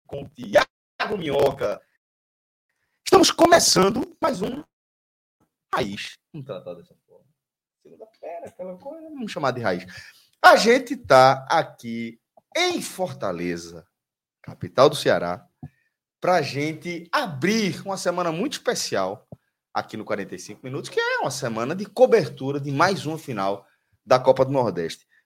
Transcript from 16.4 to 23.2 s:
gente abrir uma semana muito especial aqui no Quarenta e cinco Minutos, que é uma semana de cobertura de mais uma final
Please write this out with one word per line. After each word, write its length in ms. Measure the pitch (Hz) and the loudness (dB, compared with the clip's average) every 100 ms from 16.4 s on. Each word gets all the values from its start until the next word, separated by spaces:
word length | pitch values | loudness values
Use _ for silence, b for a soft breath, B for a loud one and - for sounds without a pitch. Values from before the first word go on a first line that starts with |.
gente 680 | 131 135 151 156 175 170 - | 0 -4 -6 -6 -10 -12 -6
abrir 680 | 285 233 135 180 226 196 - | -4 -4 -2 -2 0 -2 -4
uma 120 | 190 190 | -8 -6
semana 360 | 185 175 175 | -4 -2 -2
muito 220 | 160 262 | -4 -4
especial 760 | - - 226 - 107 95 107 _ - _ _ _ | -6 -6 -4 -4 -2 -4 -6 _ -20 _ _ _
aqui 260 | 104 - 110 | -8 -8 -10
no 60 | |
Quarenta 300 | 101 101 95 | -6 -6 -6
e 40 | 90 | -12
cinco 240 | - 104 | -16 -16
Minutos, 240 | 131 139 - | -12 -12 -8
que 100 | - | -4
é 200 | 466 508 | -4 -2
uma 120 | 156 | -4
semana 460 | - 123 110 120 185 | -6 -6 -4 -6 -6
de 80 | |
cobertura 720 | 208 - 240 214 139 - 139 143 | -6 2 6 6 2 -6 -6 -6
de 140 | 143 | -4
mais 340 | 139 180 185 127 | 0 2 0 -6
uma 120 | |
final 460 | 156 | -10